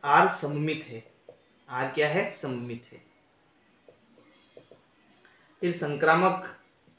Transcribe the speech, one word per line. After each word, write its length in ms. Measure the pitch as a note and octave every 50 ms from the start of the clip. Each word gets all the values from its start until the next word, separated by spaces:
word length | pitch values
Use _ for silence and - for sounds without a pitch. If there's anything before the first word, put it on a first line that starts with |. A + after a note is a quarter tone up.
| -
आर 240 | C#3+ D3 E3 F3+ - -
सममित 520 | - - C#3+ D3 D3 D3+ D#3 D3+ D#3 D#3 -
है। 140 | B2 A2+ - - _ _ _ - - _ _ _ _ _ _ -
आर 180 | B2 B2+ C3+ C3+
क्या 200 | - D3+ D3 D3
है, 220 | D3+ F#3 A#3 - -
सममित 500 | - - C#3 B2+ A#2+ A#2+ A#2+ A#2 A#2+ -
है। 140 | - - - _ _ _ _ _ _ _ _ _ _ _ _ _ _ _ _ _ _ - _ _ _ _ _ _ _ _ _ _ _ - - - _ - _ _ _ _ _ _ _ _ _ _ - _ _ _ _ _ - -
फिर 100 | F3 E3+
संक्रामक 720 | - D#3+ D3 C#3+ C#3+ D#3+ D#3 D#3+ E3 F#3 F#3 - - - - - - _ _ _ _ _ _ _